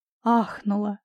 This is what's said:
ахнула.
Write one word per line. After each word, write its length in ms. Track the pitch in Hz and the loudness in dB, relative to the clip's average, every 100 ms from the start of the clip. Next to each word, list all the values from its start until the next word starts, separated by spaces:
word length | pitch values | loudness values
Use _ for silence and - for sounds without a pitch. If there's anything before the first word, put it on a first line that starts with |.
| _ _ | _ _
ахнула. 760 | 226 233 196 - 208 202 208 202 | 0 2 0 -4 -2 -2 -2 -6